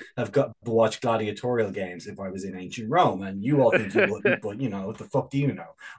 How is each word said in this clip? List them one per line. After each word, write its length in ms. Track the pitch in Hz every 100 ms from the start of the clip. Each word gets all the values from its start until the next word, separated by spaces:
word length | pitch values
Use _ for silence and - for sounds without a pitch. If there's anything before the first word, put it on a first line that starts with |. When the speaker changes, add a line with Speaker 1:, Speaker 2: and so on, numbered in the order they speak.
Speaker 1:
<laughs> 160 | - -
Speaker 2:
have 140 | 147
got 200 | 143 123 -
watched 380 | 120 113 110 -
gladiatorial 680 | 123 110 107 101 123 120 101
games 360 | 98 92 87 104
if 120 | 98
I 100 | 95
was 140 | 95 95
in 120 | 90
ancient 320 | 92 120 110
Rome, 340 | 170 135 95
and 200 | 95 98
you 180 | 117 143
all 100 | 117
think 220 | - 196
you 140 | - 196
wouldn't, 320 | - 202 180
Speaker 1:
<laughs> 20 |
Speaker 2:
but, 160 | 214 113
you 80 | 131
know, 180 | 98 98
what 100 | -
the 80 | -
fuck 240 | 135 -
do 60 | 139
you 160 | 143
know? 140 | - - - -